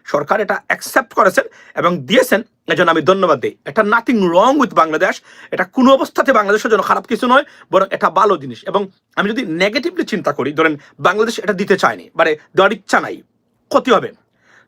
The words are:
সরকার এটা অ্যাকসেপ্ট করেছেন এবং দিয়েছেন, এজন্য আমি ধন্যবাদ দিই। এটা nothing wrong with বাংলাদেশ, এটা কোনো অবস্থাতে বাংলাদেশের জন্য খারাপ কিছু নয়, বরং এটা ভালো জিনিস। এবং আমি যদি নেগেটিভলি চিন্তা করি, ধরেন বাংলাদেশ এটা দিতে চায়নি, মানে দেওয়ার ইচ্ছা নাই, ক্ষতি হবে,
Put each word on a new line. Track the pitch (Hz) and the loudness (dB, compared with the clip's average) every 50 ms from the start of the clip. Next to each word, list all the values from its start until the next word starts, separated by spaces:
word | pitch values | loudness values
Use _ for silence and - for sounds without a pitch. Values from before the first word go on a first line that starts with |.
| _ | _
সরকার | - - 147 147 - 190 214 | -6 -6 -6 -2 -2 -2 -2
এটা | 208 185 202 - - _ | -2 -4 -4 -6 -4 _
অ্যাকসেপ্ট | - 180 - - - 254 262 - - | -8 -8 -8 -4 -4 -4 -4 -2 -2
করেছেন | - 220 190 180 - - - _ - - - - | 0 0 2 2 0 -2 -4 _ -20 -20 -14 -10
এবং | - 143 175 180 165 | -2 -2 -2 -2 -2
দিয়েছেন, | 131 127 175 - - - - 196 233 _ _ _ _ - | -4 0 2 2 2 2 0 -2 -2 _ _ _ _ -4
এজন্য | 165 160 180 170 | 0 0 2 2
আমি | 165 160 | 2 2
ধন্যবাদ | 151 156 190 196 190 175 147 127 | 2 2 2 2 4 0 0 0
দিই। | 117 107 - _ _ | -2 -8 -8 _ _
এটা | - 139 220 | -6 -2 0
nothing | 214 208 214 233 233 - 254 220 190 175 | 0 2 0 0 0 0 0 2 2 2
wrong | 170 180 208 247 269 311 | 4 4 4 4 2 2
with | 254 196 - | 0 0 0
বাংলাদেশ, | 175 160 160 156 156 180 202 247 - _ - - - - - | 0 0 0 0 0 0 -2 -2 -6 _ -20 -20 -20 -14 -10
এটা | - 180 185 | -6 -6 -6
কোনো | - _ - 247 254 269 | -4 _ 2 4 6 6
অবস্থাতে | 269 311 277 - - - 269 269 | 4 2 -2 -2 -2 0 2 2
বাংলাদেশের | 220 208 196 208 214 - 247 | 2 2 2 0 0 2 2
জন্য | 214 196 185 | 0 2 2
খারাপ | - - 196 196 - | 0 -2 -2 -2 -4
কিছু | 240 208 - 247 | -4 -2 0 4
নয়, | 247 277 294 - - - - _ | 4 2 2 0 -12 -20 -12 _
বরং | - 185 190 - | 0 0 0 0
এটা | - 139 - 190 | -4 -2 -2 0
ভালো | - 180 202 214 196 156 | 2 2 2 2 0 -2
জিনিস। | 135 135 117 - - | -4 -12 -14 -12 -12
এবং | - 170 196 202 190 _ _ _ _ _ | -4 -4 -4 -4 -4 _ _ _ _ _
আমি | - 180 202 | -4 -4 -2
যদি | 226 240 247 | -2 -4 -4
নেগেটিভলি | 196 156 170 185 208 214 285 247 339 359 - 302 | -6 -4 -2 -2 -2 -2 -2 -6 -4 -6 -6 -6
চিন্তা | - - 185 143 151 - | -6 -6 -4 -4 -4 -4
করি, | - 123 139 151 | -2 -4 -4 -2
ধরেন | 147 160 160 156 143 - - _ _ | 0 -2 -2 -2 -4 -10 -20 _ _
বাংলাদেশ | 139 175 185 208 220 226 226 - | -2 0 0 0 -2 -2 -4 -6
এটা | - - 208 | -4 -4 -4
দিতে | 180 202 - 196 175 | -4 0 -2 0 0
চায়নি, | - 139 110 92 80 - _ | 0 -2 -2 -4 -14 -16 _
মানে | 160 165 160 156 156 _ _ _ | -2 0 0 0 -4 _ _ _
দেওয়ার | - 190 - | 2 2 2
ইচ্ছা | 226 226 _ - - 208 | 2 -2 _ -2 -2 -2
নাই, | 156 113 92 - - _ _ _ _ _ _ _ _ _ | -2 -2 -10 -12 -16 _ _ _ _ _ _ _ _ _
ক্ষতি | - 226 - 254 | -2 -2 2 2
হবে, | 226 180 139 104 - _ _ _ _ _ _ _ _ _ _ | 0 0 0 -4 -14 _ _ _ _ _ _ _ _ _ _